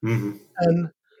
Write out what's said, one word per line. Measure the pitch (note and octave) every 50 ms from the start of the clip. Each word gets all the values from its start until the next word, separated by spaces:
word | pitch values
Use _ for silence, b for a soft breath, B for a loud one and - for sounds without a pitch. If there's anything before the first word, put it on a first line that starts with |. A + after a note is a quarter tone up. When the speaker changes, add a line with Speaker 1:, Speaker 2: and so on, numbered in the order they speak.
| -
Speaker 1:
Mm-hmm. | A2 A2+ A#2 G#2 G2+ G2+ - - _ - -
Speaker 2:
and, | F3 E3+ E3 F3 E3+ D#3+ - _ _ _ _ _